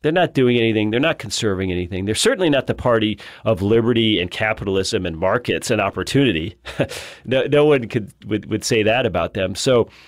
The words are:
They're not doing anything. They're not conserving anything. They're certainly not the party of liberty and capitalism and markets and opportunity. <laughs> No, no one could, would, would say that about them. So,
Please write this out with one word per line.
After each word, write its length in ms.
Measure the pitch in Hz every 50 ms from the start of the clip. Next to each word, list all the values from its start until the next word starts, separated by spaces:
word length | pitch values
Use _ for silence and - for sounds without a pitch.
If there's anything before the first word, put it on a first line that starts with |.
They're 100 | - 147
not 220 | 156 185 175 156 -
doing 240 | 143 127 123 120 120
anything. 320 | 113 113 110 110 107 107
They're 100 | 107 120
not 180 | 143 165 160 -
conserving 520 | - 107 - - 120 107 95 92 95 92
anything. 360 | 90 90 90 85 98 90 95
They're 80 | 101 110
certainly 360 | - - 226 269 190 185 160
not 160 | 143 131 -
the 80 | - 117
party 440 | - - 127 117 113 110 110 104 - - - - - -
of 180 | 110 113 87
liberty 580 | 95 101 113 117 113 117 123 113 113 110 107 90
and 100 | 90 87
capitalism 760 | - - 113 107 110 - - 101 95 95 95 - - 104 90
and 100 | 87 80
markets 540 | 80 90 92 104 123 123 - 92 82 - -
and 100 | 117 107
opportunity. 760 | 101 98 - 95 92 - - 131 - - 92 78 80 87 - _ _ - - -
<laughs> 80 | - - - - - - - - _
No, 200 | - 123 131 -
no 200 | 113 139 147 147
one 220 | 151 147 135 117 101
could, 240 | - 120 101 - - _ -
would, 200 | 104 107 104 -
would 180 | - 107 104 -
say 180 | - 123 110
that 240 | 104 107 104 127 127
about 280 | 113 85 87 85 87 -
them. 200 | 101 95 92 98
So, 340 | - - 135 127 120 107 - - - -